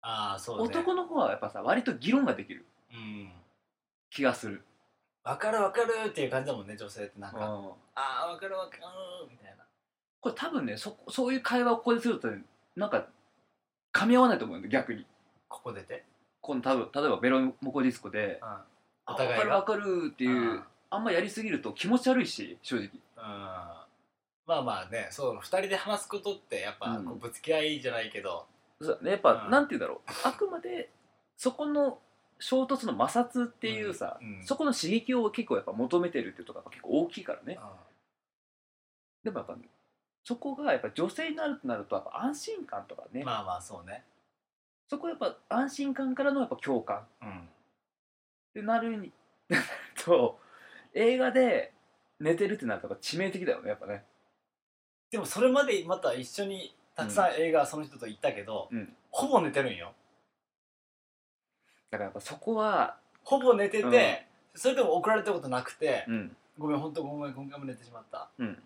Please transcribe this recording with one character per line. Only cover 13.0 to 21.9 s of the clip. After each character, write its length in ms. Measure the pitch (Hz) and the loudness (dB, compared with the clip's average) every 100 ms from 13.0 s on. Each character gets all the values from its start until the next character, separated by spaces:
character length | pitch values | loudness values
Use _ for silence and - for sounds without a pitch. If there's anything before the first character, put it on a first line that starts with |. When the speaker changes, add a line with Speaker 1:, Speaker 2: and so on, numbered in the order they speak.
| - _ _ _ _ _ _ _ _ | -2 _ _ _ _ _ _ _ _
Speaker 2:
噛 120 | - 208 | 2 6
み 100 | 247 | 8
合 60 | |
わ 60 | 254 | 8
な 60 | 196 | 6
い 20 | |
と 80 | 127 | 0
思 100 | 87 | -6
う 20 | |
ん 40 | |
だ 60 | 95 | 0
よ、 40 | |
逆 220 | 131 123 | 0 0
に。 120 | 110 90 _ _ _ _ | -6 -10 _ _ _ _
Speaker 1:
こ 120 | - | -12
こ 100 | 127 | -10
で 100 | 101 | -12
て？ 220 | 92 - - _ _ _ | -12 -14 -14 _ _ _
Speaker 2:
こ 140 | - 135 | -4 -2
の 60 | |
多 140 | 127 131 | 2 2
分、 140 | 110 | 2
例 120 | 143 143 | 0 2
え 40 | |
ば 80 | 98 | 4
ベ 120 | 123 | 4
ロ 240 | 131 131 127 | 6 4 0
モ 100 | 135 | -4
コ 80 | 139 | 2
デ 60 | 127 | 2
ィ 20 | |
ス 80 | 120 | 2
コ 100 | 101 | -6
で、 300 | 107 104 - | -2 -2 -4
Speaker 1:
う 40 | 113 | -10
ん。 20 | |
Speaker 2:
あ、 180 | 101 - _ _ _ - | -12 -14 _ _ _ -8
Speaker 1:
お 100 | - | -2
互 260 | 127 117 | 0 2
い 40 | 202 | 4
が。 80 | 196 | 2
Speaker 2:
「わ 80 | |
か 120 | 196 208 | 2 0
る 60 | |
わ 20 | |
か 140 | 208 180 156 | 0 0 -2
る」 60 | |
っ 40 | - | -2
て 80 | 127 | 2
い 20 | |
う、 40 | |
Speaker 1:
う 220 | 123 117 113 | 2 2 -2
ん。 80 | - _ _ | -8 _ _
Speaker 2:
あ 80 | 202 | -4
ん 60 | |
ま 80 | 220 | 0
や 80 | 175 | 2
り 80 | 202 | 0
す 120 | 214 | -4
ぎ 80 | 220 | -4
る 120 | 160 | -4
と 100 | 110 | -4
気 140 | 98 | -4
持 100 | 180 | 2